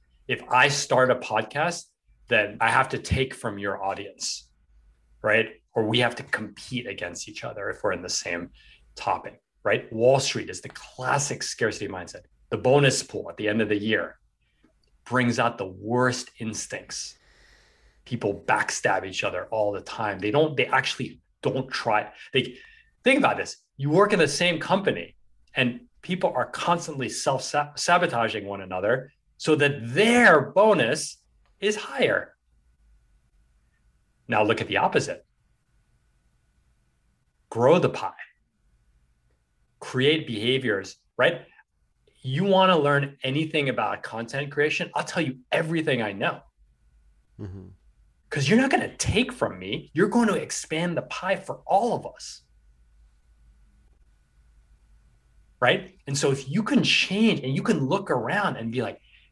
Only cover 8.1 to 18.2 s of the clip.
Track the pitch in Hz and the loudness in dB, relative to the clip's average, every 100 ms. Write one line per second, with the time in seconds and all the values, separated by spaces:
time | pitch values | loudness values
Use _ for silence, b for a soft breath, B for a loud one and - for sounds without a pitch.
8.1 | - - 87 87 b b b _ - - | -6 -4 -6 -8 b b b _ -8 -2
9.1 | 90 - - _ _ 104 107 - 110 120 | -2 -4 -16 _ _ -2 -2 -2 2 6
10.1 | 135 135 117 - - - - - - 131 | 6 2 -4 -6 -12 -14 -18 -20 -8 -2
11.1 | 143 143 120 - - 113 101 98 95 87 | 0 -2 -4 -8 -2 -2 -2 -8 -8 -12
12.1 | - - _ _ 107 113 143 139 - - | -16 -20 _ _ -2 4 4 4 2 -4
13.1 | 98 - - 107 110 104 101 107 104 80 | -8 -10 -6 -2 0 0 0 0 0 -2
14.1 | - _ _ _ _ _ _ _ _ - | -10 _ _ _ _ _ _ _ _ -4
15.1 | 123 120 120 117 - 95 92 101 123 127 | 0 0 2 0 -2 -10 -10 -4 0 2
16.1 | 123 - - 113 104 - 101 - - - | 0 -8 -10 -8 -8 -10 -12 -12 -12 -12
17.1 | - b b b b b b b b - | -16 b b b b b b b b -10
18.1 | 120 | -4